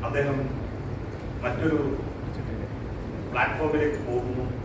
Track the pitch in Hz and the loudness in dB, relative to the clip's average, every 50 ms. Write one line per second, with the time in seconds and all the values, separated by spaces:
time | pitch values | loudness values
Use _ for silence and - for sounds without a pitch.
0 | - - 139 143 139 139 135 135 135 131 131 127 - - - - - - - - | 0 2 2 4 4 4 4 2 2 0 0 -2 -2 -2 -4 -4 -4 -4 -4 -4
1 | - - - - - - - - - 123 131 - 160 156 151 147 143 131 117 - | -4 -6 -6 -6 -6 -4 -4 -2 -2 0 0 2 4 4 4 4 4 2 0 0
2 | - - - - - - - - - - - 110 - - - - - - - - | -2 -4 -4 -4 -6 -6 -4 -4 -4 -4 -2 -4 -4 -4 -4 -6 -4 -4 -4 -4
3 | - - - - - - - 127 131 - - - 160 151 147 151 151 147 135 - | -4 -4 -4 -6 -4 -2 0 2 2 2 2 2 2 4 4 4 4 4 2 0
4 | 127 131 123 123 123 123 123 127 120 - 123 - - | -2 0 0 2 2 2 0 0 0 -2 -2 -4 -4